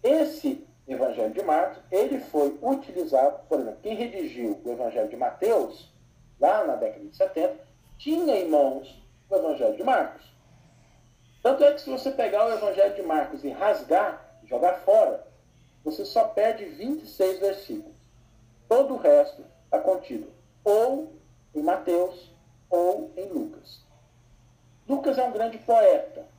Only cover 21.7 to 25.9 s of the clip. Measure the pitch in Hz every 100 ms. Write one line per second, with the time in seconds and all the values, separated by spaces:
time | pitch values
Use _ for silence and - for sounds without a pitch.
21.7 | 185 190 170 185 - - _ _ _ _
22.7 | 175 175 202 - - 196 180 - - -
23.7 | - _ _ _ _ _ _ _ _ _
24.7 | _ - 277 302 254 247 214 226 226 -
25.7 | 226 208